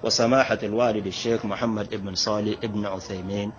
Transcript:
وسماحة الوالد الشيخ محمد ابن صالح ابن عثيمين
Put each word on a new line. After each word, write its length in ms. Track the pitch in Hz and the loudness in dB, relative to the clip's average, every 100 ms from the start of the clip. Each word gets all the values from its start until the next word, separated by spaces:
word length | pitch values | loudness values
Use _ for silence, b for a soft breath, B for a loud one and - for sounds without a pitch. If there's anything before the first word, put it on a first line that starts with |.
وسماحة 560 | 113 104 117 131 127 110 | 0 2 6 6 4 2
الوالد 440 | 107 107 120 110 95 | 0 2 2 2 -2
الشيخ 380 | 90 117 117 104 | -4 0 0 0
محمد 480 | 98 117 107 104 | -2 0 -2 -4
ابن 220 | 107 98 92 | -6 -4 -2
صالح 420 | - 107 107 107 | 0 0 0 -2
ابن 220 | 113 104 104 | -4 -2 -4
عثيمين 640 | 95 - 95 92 101 104 | -6 -6 -8 -4 -2 -4